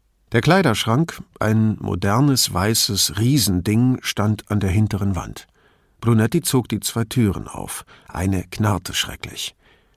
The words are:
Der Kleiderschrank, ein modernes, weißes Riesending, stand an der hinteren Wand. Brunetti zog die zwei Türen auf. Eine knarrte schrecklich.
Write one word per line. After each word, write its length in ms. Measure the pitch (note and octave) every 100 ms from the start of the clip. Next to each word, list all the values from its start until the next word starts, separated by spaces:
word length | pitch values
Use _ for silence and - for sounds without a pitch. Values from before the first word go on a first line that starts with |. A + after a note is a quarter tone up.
| _ _ _
Der 100 | A2+
Kleiderschrank, 800 | C#3 F#3 D#3+ G#2 - B2 E3 - - -
ein 380 | G#2+ A2 A2 G2+
modernes, 760 | G2 G2 G2 A2 D3 B2+ -
weißes 640 | F#2 G2+ A2+ - G2 - D2+
Riesending, 800 | A#2 C#3+ G2+ F2+ F#2+ G#2+ B2+ B2+
stand 500 | - - G#2 G#2+ -
an 80 | G#2
der 120 | F#2+
hinteren 440 | F#2+ G#2+ G2+ G2 F2
Wand. 320 | - - - _ _ _ _ _
Brunetti 400 | A2+ A2+ A2 E3+
zog 260 | - C3 -
die 140 | G#2
zwei 240 | - A#2 A2+
Türen 420 | C3 G#2 - G1+
auf. 380 | - G1+ - - - -
Eine 340 | - F#2+ F#2+
knarrte 500 | - - G#2+ F#2 -
schrecklich. 640 | - - - - - - - _ _ _